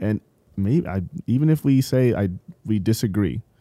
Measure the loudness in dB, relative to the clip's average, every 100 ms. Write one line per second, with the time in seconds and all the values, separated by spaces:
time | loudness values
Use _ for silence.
0 | -4 -4 _ _ _ -4 0 0 -2 -6
1 | -6 -8 -2 2 2 2 2 2 2 2
2 | 2 2 -2 -4 -14 -12 -4 -2 0 0
3 | 0 0 0 -2 -10 _